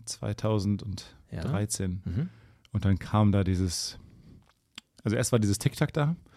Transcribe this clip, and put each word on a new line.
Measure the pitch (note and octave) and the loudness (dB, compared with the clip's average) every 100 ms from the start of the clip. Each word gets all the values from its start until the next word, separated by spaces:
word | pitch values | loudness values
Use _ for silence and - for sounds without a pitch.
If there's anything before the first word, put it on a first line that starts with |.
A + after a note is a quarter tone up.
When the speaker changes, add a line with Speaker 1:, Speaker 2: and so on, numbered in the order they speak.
| - | -14
Speaker 1:
zweitausenddreizehn. | - A2 G#2 A2 G#2+ G2 G2+ G#2 F#2 - - - - E2+ D3 G#2 - F#2+ F#2 F#2 | -8 -6 -2 0 0 2 -2 -4 -10 -12 -20 -12 -6 -2 -2 -2 -2 -2 -4 -4
Speaker 2:
Ja. | |
Mhm. | F2+ F3 - - - _ | -4 -4 -8 -20 -20 _
Speaker 1:
Und | G2+ F#2+ | -2 2
dann | F#2+ | 2
kam | - G#2+ G#2 | 2 4 4
da | G2+ F#2+ | 4 2
dieses, | F#2 F#2 - - - - - - - _ _ _ - - _ - | 2 0 -2 -8 -10 -20 -20 -20 -20 _ _ _ -20 -20 _ -2
also | A2+ | 0
erst | A#2+ | 2
war | B2 | 2
dieses | G#2 G2+ | 2 2
Tic-Tac | - - D3+ | 0 0 -2
da | - D3 E3+ - | 0 0 -2 -8